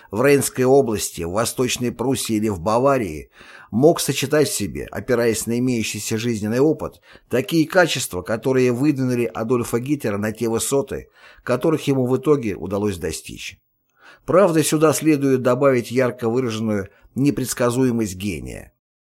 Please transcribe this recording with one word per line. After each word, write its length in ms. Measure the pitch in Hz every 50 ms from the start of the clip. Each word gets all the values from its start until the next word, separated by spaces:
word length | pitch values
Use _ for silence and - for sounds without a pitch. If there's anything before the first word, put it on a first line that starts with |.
| - -
в 120 | - 104 123
Рейнской 420 | 143 143 139 123 - - - 127
области, 580 | 127 135 139 131 117 107 98 - - - - 85
в 100 | 85 90
Восточной 600 | 107 120 - - - 127 120 - - 123 120 -
Пруссии 440 | - 113 131 131 110 - - 113
или 120 | 104 104 110
в 120 | 101 87
Баварии, 680 | 80 110 107 120 127 139 139 131 113 87 76 76 - - _ - - - - - - -
мог 300 | - 110 139 160 170 -
сочетать 480 | - - 135 - - 123 147 151 143 -
в 60 | -
себе, 320 | - 104 87 64 69 58 -
опираясь 560 | - 101 98 - 123 117 120 117 110 110 -
на 120 | 110 117 120
имеющийся 580 | 127 131 123 117 107 - - 104 - - 113
жизненный 440 | 110 113 123 117 104 101 107 113 123
опыт, 420 | 139 160 151 - 87 76 - - _ - - - _ _
такие 380 | - 139 127 - 165 165 156
качества, 560 | 151 - 185 175 151 - 135 - - - 90 90
которые 500 | - 107 113 - 135 131 127 127 123 123
выдвинули 520 | 117 139 151 143 131 131 127 123 120 120
Адольфа 540 | - - - 113 113 131 120 113 - - 120
Гитлера 360 | 123 135 151 139 - 117 101
на 160 | 101 104 110 110
те 160 | - 117 113
высоты, 640 | 113 113 - - 139 139 127 - 92 71 64 - _ _ - - - - _
которых 440 | - 120 127 - 170 156 143 -
ему 200 | 143 135 131 127
в 100 | 120 131
итоге 380 | 131 - 156 147 139 120 107 92
удалось 420 | 57 69 92 98 101 101 104 95
достичь. 640 | 85 90 85 76 - - - 57 53 - - - _ _ _ _ _ _ _ _ _ _ - - _ _
Правда, 400 | - 139 180 202 180 165 160 147
сюда 300 | - 160 156 156 156 135
следует 480 | - 147 156 156 139 139 139 131 127 117
добавить 480 | 127 123 131 143 139 131 123 107 -
ярко 400 | 117 127 127 120 117 - 120 113
выраженную 580 | 113 127 131 117 110 110 113 110 107 101 92 - - _ _ _ _
непредсказуемость 1000 | - 135 143 131 - 131 113 - - 127 120 117 127 131 127 117 117 113 101 95
гения. 560 | 92 98 104 87 71 62 64 57 50 50 - _ _ _ _ _ _